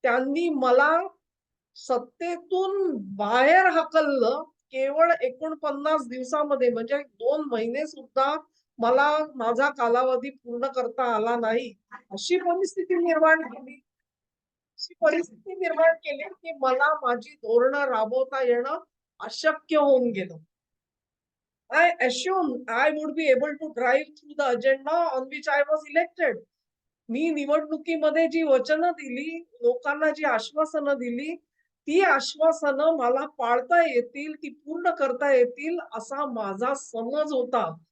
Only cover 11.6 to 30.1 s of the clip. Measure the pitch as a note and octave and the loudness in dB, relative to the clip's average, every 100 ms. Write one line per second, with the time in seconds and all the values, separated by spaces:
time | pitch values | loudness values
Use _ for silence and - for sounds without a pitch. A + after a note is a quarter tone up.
11.6 | B3+ - _ - _ G3+ - F#4 F4+ E4+ | -4 -14 _ -20 _ -10 -2 0 0 0
12.6 | F#4+ - - F4+ E4+ D#4+ D#4+ D#4+ B3+ G3+ | -2 -4 -2 0 2 4 4 4 0 -12
13.6 | - D4 _ _ _ _ _ _ _ _ | -20 -20 _ _ _ _ _ _ _ _
14.6 | _ _ - - D#4+ E4+ F4 - G4+ G4 | _ _ -16 0 2 2 -4 -12 -14 -6
15.6 | F4 E4 E4 E4 D#4 C#4 E4+ F#4 E4 D4 | -4 4 4 4 -4 -10 -10 -14 -14 -4
16.6 | C4 B3+ D4 D4+ C4 A#3+ - - G#3+ A#3 | 0 2 2 2 -2 -4 -6 -14 0 4
17.6 | B3+ C#4+ C#4 A3+ A3 B3+ C4 C4+ B3 A#3+ | 4 2 0 0 0 0 -2 0 0 0
18.6 | C4 E4+ - _ _ _ A3 - D#4 D#4 | 0 -6 -10 _ _ _ -12 -2 -2 -2
19.6 | _ D#4 C#4+ C4 A#3+ G3 F#3 D#3+ _ _ | _ 2 6 4 4 -2 -8 -12 _ _
20.6 | _ _ _ _ _ _ _ _ _ _ | _ _ _ _ _ _ _ _ _ _
21.6 | _ C#4 F4 E4+ B3 A#3+ F4+ F#4+ D#4 B3 | _ 2 2 2 -2 0 -2 0 0 -4
22.6 | B3+ A#3 D4+ D4+ D#4 D4+ D4+ B3+ D4 D4 | -4 0 0 0 -6 -2 2 2 2 -4
23.6 | D#4 A#3+ B3 C#4 D4+ - D4 D4 C#4 A#3+ | -10 -4 0 0 -2 -16 -16 -4 -2 0
24.6 | C4 C4+ C#4 E4 E4+ C4 C4 D4 D4+ C#4 | 0 0 0 -2 0 -4 -6 -8 -2 0
25.6 | C#4+ D#4 D4+ D4+ E4+ - D4+ G#3 - _ | 2 -2 0 -2 -2 -2 -2 -2 -12 _
26.6 | _ _ _ _ - A#3 E4 D4+ C#4 D#4 | _ _ _ _ -8 -4 -2 -2 0 -2
27.6 | D4+ D#4 D#4+ E4 D4+ D#4 E4 D#4+ D#4 C4 | -2 -8 -4 0 0 2 0 0 2 2
28.6 | B3+ D#4 F4 E4+ C#4 B3 D#4 E4 E4+ A#4+ | 2 0 0 -2 -8 -8 -8 -12 -16 -2
29.6 | A#4+ - C#4+ D4 D#4 | 0 0 -2 0 0